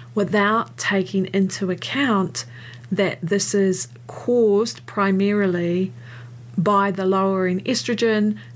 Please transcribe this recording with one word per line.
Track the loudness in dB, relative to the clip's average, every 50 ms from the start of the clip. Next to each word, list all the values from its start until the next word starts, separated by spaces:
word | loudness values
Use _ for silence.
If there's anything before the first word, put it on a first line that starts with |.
| -20 -6 -2
without | -2 0 2 2 2 4 4 2 0 -2 -4 -8
taking | -6 -2 0 0 0 0 0 -2 -2 -2 0 0
into | 0 0 0 0 -2 -4 -4
account | -4 -4 -6 -4 -2 0 2 2 2 2 0 -2 -4 -8 -10 -10 -14 -18 -18 -18 -18 -18 -8 -4
that | 0 0 0 0 -2 -4
this | -4 -2 0 0 0 0 2
is | 2 2 2 0 -2 -4 -10 -14 -16 -18
caused | -16 -14 -6 -2 2 4 4 6 6 4 4 2 0 -4 -10 -14
primarily | -8 -2 0 2 2 2 2 2 2 2 2 2 2 0 0 0 0 0 0 -2 -2 -6 -10 -16 -18 -18 -18 -18 -18 -18 -20 -20 -6 -4
by | 0 2 4 4 4 4 2
the | 0 0 2
lowering | 2 2 4 2 2 2 2 2 0 0 0
estrogen, | -2 -2 -2 -2 -2 -2 -2 0 2 2 2 2 2 2 0 -2 -8 -16 -10